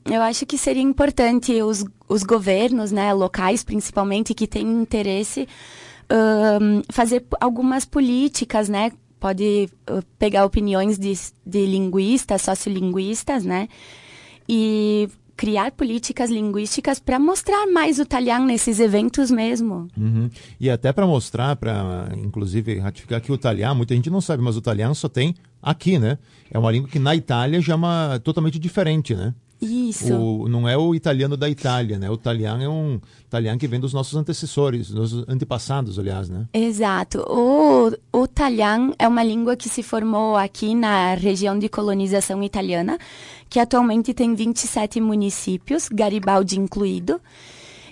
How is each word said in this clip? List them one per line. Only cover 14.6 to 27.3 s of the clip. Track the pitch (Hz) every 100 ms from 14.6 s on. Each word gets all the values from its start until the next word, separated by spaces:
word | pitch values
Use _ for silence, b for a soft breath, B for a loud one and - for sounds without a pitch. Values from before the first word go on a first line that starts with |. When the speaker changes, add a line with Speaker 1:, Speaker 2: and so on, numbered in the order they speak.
| 220 214 208 208 202 - _ -
Speaker 1:
criar | 214 208 233
políticas | - 233 226 - - 240
linguísticas | 220 208 202 208 - 277 269
pra | - 254
mostrar | 302 381 - 403 403
mais | 339 311 269
o |
italiano | 285 254 240 240 262
nesses | 233 240 214
eventos | 220 208 233 - 254
mesmo. | 233 226 240 226 180 175 -
Speaker 2:
Uhum. | 110 113 120 B B -
E | 127
até | 123 135
pra | 139 190
mostrar, | 139 - 113 135 143
pra, | 117 104 92 90 95 101
inclusive, | 104 110 98 107 110 95
ratificar | 98 - - 117
que | 117
o |
italiano, | 135 123 101 113
muita | 135 117
gente | 123 139
não | 190
sabe, | 175 139
mas | 120 110
o |
italiano | 117 104 113
só | 151 156
tem | 127 151 175 b _
aqui, | 143 170 175 170
né? | 110 139 b b b
É | 113
uma | 113
língua | 117 135
que | 151
na | 139
Itália | 160 -